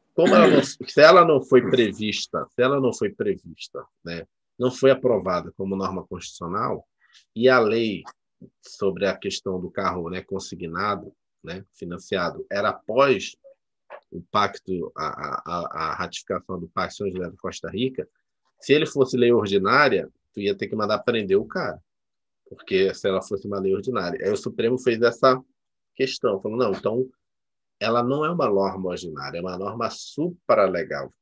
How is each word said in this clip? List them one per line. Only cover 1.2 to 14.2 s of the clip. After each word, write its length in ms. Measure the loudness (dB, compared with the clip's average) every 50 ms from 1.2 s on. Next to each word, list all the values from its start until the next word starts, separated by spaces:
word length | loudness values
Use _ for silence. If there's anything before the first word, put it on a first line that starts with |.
| 8
não 160 | 8 6 4
foi 260 | 4 6 6 6 6
prevista, 800 | 6 4 4 4 2 0 -2 -4 -4 -4 -6 -8 -6 -6 -8 -8 -6
se 100 | _ 0
ela 180 | 2 2 2 2
não 140 | 0 0 0
foi 160 | -2 -4 -4
prevista, 760 | -4 -4 -2 -2 -2 -4 -8 -16 -18 -18 -18 -14 -14 -16 -16 _ _ _ _
né? 220 | -12 -10 -10 -12 -16 _ _ _ _ _ -2
Não 100 | -2 -2
foi 220 | 0 4 6 6
aprovada 600 | 6 6 4 0 0 0 -2 -2 -4 -4 -4 -8 -10
como 180 | -10 -6 -6 -4
norma 300 | -4 -4 -6 -6 -8 -10
constitucional, 840 | -12 -14 -14 -14 -16 -14 -12 -10 -8 -6 -6 -4 -6 -6 -8 -10 _ _ _ _ _ _ -20 _ _ _
e 140 | 2 4 6
a 80 | 6
lei 460 | 6 4 2 2 0 0 -2 -4 -6 -10 -16 -20 _ _ _ _ _ -20 -20 _ _
sobre 460 | _ -20 -10 -4 -2 -2 -2 0 -2
a 100 | -2 -2
questão 420 | -4 -6 -8 -8 -6 -6 -6 -6 -6
do 120 | -8 -8
carro, 360 | -8 -6 -4 -4 -4 -4 -6
né, 140 | -8 -8 -10
consignado, 880 | -10 -8 -10 -10 -8 -10 -12 -12 -10 -8 -6 -4 -4 -4 -4 -6 -8 -14 -20 _ _ _ _ _ -16
né, 220 | -14 -14 -14 -14 _ _
financiado, 720 | _ -12 -12 -12 -12 -8 -6 -4 -2 -2 -4 -6 -8 -10
era 220 | -6 -6 -2 -2 -2
após 680 | -4 -6 _ -2 2 2 4 4 2 0 -2 -8 -14 _ _ -20 -20 _ _ _ _ _ _ _ -20 -20 _ _
o 100 | -16 -16